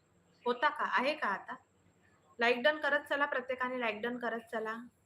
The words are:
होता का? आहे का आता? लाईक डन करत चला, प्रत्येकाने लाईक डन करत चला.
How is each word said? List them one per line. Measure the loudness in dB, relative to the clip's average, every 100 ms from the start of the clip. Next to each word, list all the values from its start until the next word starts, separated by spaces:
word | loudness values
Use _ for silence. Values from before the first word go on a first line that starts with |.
| _ _ _ _ -4
होता | 2 2
का? | 2
आहे | 0 2 2
का | 0 -2
आता? | -2 -6 -14 _ _ _ _ _ _ _ 2
लाईक | 2 4
डन | 4 2
करत | 2 2
चला, | 2 0 2
प्रत्येकाने | 0 -4 -4 -4 -2
लाईक | -2 -2
डन | -4 -4
करत | -4 -4
चला. | -6 -6 -4 -6 -12 _